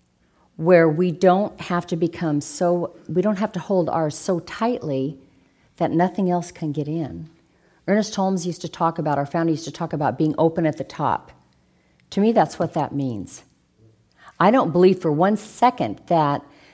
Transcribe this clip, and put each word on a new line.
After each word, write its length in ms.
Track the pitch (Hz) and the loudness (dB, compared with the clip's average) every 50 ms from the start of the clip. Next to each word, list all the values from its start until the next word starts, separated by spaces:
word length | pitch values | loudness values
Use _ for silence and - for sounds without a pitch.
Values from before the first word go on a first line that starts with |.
| _ _ _ _ _ _ _ _ _ _ _ | _ _ _ _ _ _ _ _ _ _ _
where 320 | - 160 170 185 170 165 165 | -4 2 6 6 6 6 6
we 220 | 151 156 180 180 | 4 2 0 0
don't 480 | 160 - - 185 180 190 208 - - - | 0 2 4 4 4 4 2 -2 -6 -10
have 260 | - - 180 175 175 | -8 -4 -4 -4 -4
to 100 | - 180 | -4 -4
become 440 | 165 170 165 165 - 180 160 147 147 | -2 -2 -2 -2 -4 -4 -2 -2 -2
so, 560 | 143 - - - 185 175 175 175 170 - - - - - | -2 -4 -4 -2 0 0 0 0 -2 -4 -8 -12 -14 -4
we 140 | 156 180 180 | -2 0 0
don't 160 | 214 214 185 | 0 0 -2
have 140 | 214 214 - | -4 -6 -6
to 80 | 180 | -6
hold 280 | - - 202 185 170 147 | -4 -2 0 0 0 0
ours 280 | - 165 160 151 147 | 0 0 0 -2 -2
so 240 | - - - 185 170 | -4 -4 -4 -4 -4
tightly 800 | 170 - - - 220 233 247 - - 156 139 135 135 143 160 - - _ _ _ _ _ _ _ _ _ _ | -4 -8 -6 -4 -2 -2 -2 -2 -4 -4 -4 -2 -2 -4 -6 -10 -16 _ _ _ _ _ _ _ _ _ _
that 140 | - 170 - | -4 -2 0
nothing 400 | - 165 175 185 - - 196 180 | 2 2 2 0 0 0 0 0
else 200 | 180 175 170 - | 0 0 -2 -6
can 220 | - - 170 156 143 | -8 -8 -6 -6 -4
get 140 | 151 143 | -4 -4
in. 440 | 143 156 170 160 - - 85 160 - - _ _ _ _ _ _ _ _ _ _ | -4 -4 -6 -6 -6 -8 -12 -14 -16 -18 _ _ _ _ _ _ _ _ _ _
Ernest 280 | - 190 214 208 214 - | 0 0 0 0 -2 -2
Holmes 320 | - 190 190 190 185 165 | -2 0 0 0 -2 -2
used 140 | 180 165 - | -4 -6 -8
to 80 | - 156 | -10 -10
talk 300 | - - 175 165 165 - | -4 -2 -2 -2 0 -2
about, 180 | 156 151 147 | -2 0 0
our 80 | 143 143 | 0 -2
founder 280 | 143 - 170 165 165 160 | -2 -2 -2 0 0 0
used 120 | 147 - | -2 -4
to 80 | - 135 | -8 -10
talk 200 | - 170 160 - | -8 -8 -6 -4
about 260 | 147 151 131 139 139 | -2 0 0 0 0
being 160 | 160 156 143 | 0 0 2
open 300 | - 160 165 160 180 165 | 2 2 2 2 2 0
at 100 | 156 151 | 0 -2
the 80 | - - | -2 -6
top. 480 | - - - 151 127 92 - - - - _ _ _ _ _ _ _ _ _ _ _ _ _ _ _ | -10 -8 -4 -2 0 0 -2 -4 -8 -20 _ _ _ _ _ _ _ _ _ _ _ _ _ _ _
To 100 | - 190 | -2 0
me, 120 | 202 226 226 | 2 2 4
that's 260 | 226 165 151 - - | 2 2 0 0 -4
what 160 | 180 160 - | -4 -4 -2
that 200 | 165 143 - - | -2 -4 -2 -2
means. 480 | 143 139 131 117 101 90 - - - - _ _ _ _ _ _ _ _ _ _ _ _ _ _ _ - - - - | -4 -4 -4 -4 -6 -8 -10 -14 -16 -18 _ _ _ _ _ _ _ _ _ _ _ _ _ _ _ -20 -10 0 4
I 100 | 165 190 | 4 6
don't 200 | 233 269 214 165 | 6 4 2 2
believe 300 | 147 175 180 185 190 185 | 4 4 6 6 4 4
for 120 | - 165 147 | 0 0 0
one 240 | 147 175 196 214 | 2 2 2 2
second 640 | 208 - - - - - 247 247 - 147 110 101 - - | 0 -4 -6 -2 2 2 2 2 0 -2 -6 -6 -8 -4
that 380 | - 175 165 151 143 143 - - - - - - - | 0 2 2 2 2 0 -2 -4 -10 -18 -20 -20 -20